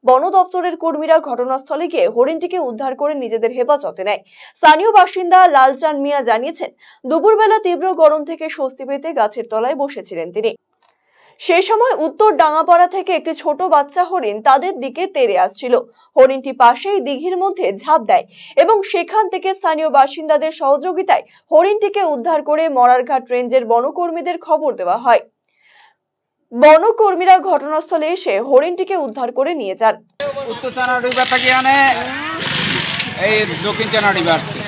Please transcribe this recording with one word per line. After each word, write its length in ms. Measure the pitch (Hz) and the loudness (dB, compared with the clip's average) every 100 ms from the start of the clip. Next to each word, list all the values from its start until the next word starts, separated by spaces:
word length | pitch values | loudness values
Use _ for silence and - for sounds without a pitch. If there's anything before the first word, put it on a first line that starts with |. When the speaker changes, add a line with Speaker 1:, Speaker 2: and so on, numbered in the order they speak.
| 262 | 4
Speaker 1:
বন 240 | 254 330 | 2 4
দপ্তরের 480 | 381 370 370 349 339 | 0 0 -2 -4 -4
কর্মীরা 420 | 330 302 311 320 | -4 -4 0 0
ঘটনাস্থলে 680 | 302 240 247 262 269 311 339 | 0 -6 -4 -6 -6 -6 -4
গিয়ে 200 | 320 262 | -2 -2
হরিণটিকে 500 | 233 269 320 349 370 | 2 0 0 -6 -6
উদ্ধার 360 | 277 220 269 262 | -6 -6 -8 -6
করে 180 | 285 | -6
নিজেদের 380 | 294 240 226 226 | -4 -6 -4 -4
হেফাজতে 520 | 247 247 294 185 180 | -4 0 0 -2 -8
নেয়। 180 | 190 208 _ _ - _ | -6 -6 _ _ -20 _
স্থানীয় 360 | 311 311 427 | 6 6 6
বাসিন্দা 560 | 415 381 381 359 370 359 | 6 6 2 4 6 6
লালচাঁদ 480 | 285 262 269 320 294 | 6 4 2 -2 -2
মিয়া 260 | 277 285 | -2 -2
জানিয়েছেন, 500 | 240 226 262 330 - _ _ _ 254 | 0 -2 -2 -8 -12 _ _ _ -4
দুপুরবেলা 540 | 320 403 427 427 427 | 0 2 4 4 2
তীব্র 340 | 392 349 370 | 0 -2 -4
গরম 320 | 339 311 302 294 | 4 4 4 -4
থেকে 240 | 330 320 | -10 -10
স্বস্তি 360 | 311 262 262 262 | -6 -8 -8 -10
পেতে 280 | 277 302 | -8 -6
গাছের 320 | 285 214 226 226 | -2 -2 -4 -6
তলায় 260 | 220 240 285 | -4 -4 -4
বসেছিলেন 560 | 277 285 - 175 165 | -6 -8 -12 -10 -8
তিনি। 240 | 180 220 - _ _ _ _ _ _ _ _ | -4 -6 -6 _ _ _ _ _ _ _ _
সে 220 | - 339 | 0 0
সময় 320 | 381 427 494 508 | 2 0 0 0
উত্তর 320 | 311 - 427 302 | -4 0 0 4
ডাঙাপাড়া 520 | 320 302 320 339 349 | 2 2 2 4 4
থেকে 240 | 370 370 | 0 -4
একটি 200 | 339 330 320 | -4 -4 -6
ছোট 260 | 320 294 | -6 -4
বাচ্চা 420 | 359 294 285 359 | 0 0 0 -4
হরিণ 380 | 349 359 226 208 | -2 -2 -4 -2
তাদের 380 | 220 277 359 370 | 2 2 0 -6
দিকে 280 | 262 277 381 | -8 -6 -6
তেড়ে 300 | 330 240 185 | -2 0 2
আসছিল। 360 | 185 - 254 226 - _ _ - | -2 -4 -2 -2 -2 _ _ 4
হরিণটি 360 | 262 269 269 | 4 4 -8
পাশেই 480 | 262 240 269 392 403 | 4 4 4 -2 -4
দিঘির 360 | 269 269 339 359 | -2 -6 -4 -4
মধ্যে 400 | 381 381 330 196 | -4 -2 -4 -4
ঝাঁপ 240 | 285 311 | 0 0
দেয় 240 | 220 190 - - - - | 2 0 0 -20 -6 0
এবং 260 | 349 427 | 2 2
সেখান 460 | 392 381 339 415 403 | 0 -4 -2 -2 -2
থেকে 240 | 370 370 | -4 -4
স্থানীয় 360 | 381 359 311 311 | -4 -2 -2 0
বাসিন্দাদের 640 | 269 269 285 311 302 269 | 2 2 0 -2 0 0
সহযোগিতায় 720 | - 277 277 330 339 381 302 - _ _ | -4 0 0 -2 -6 0 -2 -2 _ _
হরিণটিকে 520 | 302 370 415 403 403 | 2 4 0 -2 -2
উদ্ধার 400 | 359 285 233 311 | -2 -2 -2 -2
করে 260 | 294 302 320 | 0 -2 0
মরারঘাট 540 | 262 247 247 240 269 254 | 2 4 4 0 -4 -4
রেঞ্জের 340 | 247 247 262 226 | -6 0 -2 0
বনকর্মীদের 720 | 233 262 320 349 330 330 349 | 0 0 -4 -6 -4 -6 -8
খবর 360 | 330 311 311 | -2 -2 -2
দেওয়া 240 | 190 180 208 | -4 -4 -2
হয়। 240 | 254 226 - _ _ _ _ _ _ _ _ _ _ _ _ | 2 0 0 _ _ _ _ _ _ _ _ _ _ _ _
বনকর্মীরা 880 | 233 302 311 415 440 427 370 370 370 | 4 8 8 6 2 2 2 4 4
ঘটনাস্থলে 680 | 381 349 277 311 320 339 302 | 4 -2 -2 -6 -2 -4 -2
এসে 320 | 359 - 196 | -4 -2 -4
হরিণটিকে 560 | 254 262 311 359 381 381 | 2 2 2 -4 -4 -4
উদ্ধার 340 | 277 226 247 | -6 -6 -8
করে 220 | 247 277 | -4 -4
নিয়ে 220 | 330 202 190 | -4 -6 -2
যান। 200 | 220 - _ _ 190 185 269 | -2 -2 _ _ -10 -8 -10
Speaker 2:
উত্তর 240 | 226 254 | -10 -10
চানাডিবা 540 | 247 247 247 247 254 254 | -6 -4 -2 -2 -2 0
থেকে 280 | 254 254 | 0 2
আনে, 240 | 254 262 277 269 240 254 269 311 330 330 - - - - - - - | 2 2 2 2 0 -4 -8 -10 -8 -6 -6 -4 -6 -6 -6 -8 -4
এই 240 | 196 214 208 160 | 0 0 -2 -4
দক্ষিণ 240 | 196 208 220 | -6 -4 -2
চানাডিবা 420 | 214 208 185 165 | 0 0 0 0
আসছে। 260 | 160 - - | -2 -2 -10